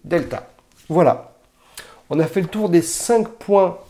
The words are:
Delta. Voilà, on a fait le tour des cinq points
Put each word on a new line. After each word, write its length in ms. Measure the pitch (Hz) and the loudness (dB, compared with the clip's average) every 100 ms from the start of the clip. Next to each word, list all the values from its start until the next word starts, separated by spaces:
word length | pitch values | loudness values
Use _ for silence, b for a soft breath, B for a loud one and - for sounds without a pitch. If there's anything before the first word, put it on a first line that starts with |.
Delta. 440 | 143 170 - - - _ _ _ - | -4 -4 -4 -8 -12 _ _ _ -4
Voilà, 460 | 160 151 - - _ _ _ B B B B B | 2 4 2 -6 _ _ _ B B B B B
on 80 | 143 | -2
a 80 | 160 | 0
fait 140 | 196 | -2
le 80 | 175 | -4
tour 200 | 214 214 | -4 2
des 140 | 170 | 2
cinq 460 | 165 - - 233 220 | 2 -4 0 0 0
points 500 | - - 202 185 175 | -8 0 2 2 -2